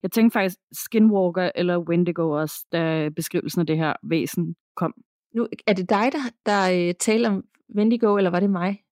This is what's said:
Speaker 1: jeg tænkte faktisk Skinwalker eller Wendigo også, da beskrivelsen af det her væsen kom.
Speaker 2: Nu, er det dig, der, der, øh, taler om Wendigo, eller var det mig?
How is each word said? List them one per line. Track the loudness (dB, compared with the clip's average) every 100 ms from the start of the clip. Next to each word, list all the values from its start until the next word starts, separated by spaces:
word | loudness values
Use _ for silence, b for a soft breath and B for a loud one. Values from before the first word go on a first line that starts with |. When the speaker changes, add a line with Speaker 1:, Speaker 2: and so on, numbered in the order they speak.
Speaker 1:
jeg | -2
tænkte | 2 4
faktisk | 4 -2 -4 _
Skinwalker | -16 -4 4 4 4 2 0 -2 0
eller | 0 0
Wendigo | 0 0 0 0 -2
også, | 0 -4 -8 -6
da | -2 0 0 -2
beskrivelsen | -4 -4 -4 -2 -2
af | 0
det | 0
her | 0 -4
væsen | -2 -2 -2 -4 -4 -6 _ -6
kom. | -6 -6 _ _ _
Speaker 2:
Nu, | -6 -6 -4 -2
er |
det | -2 0
dig, | 0 0
der, | -2 -8 _ -2
der, | 0 2 2 0
øh, | -2
taler | 0 2 2
om | -2 -6 _ _ 0
Wendigo, | 2 2 2 2
eller | 2
var | 2
det | 0
mig? | 0 -2 -4 _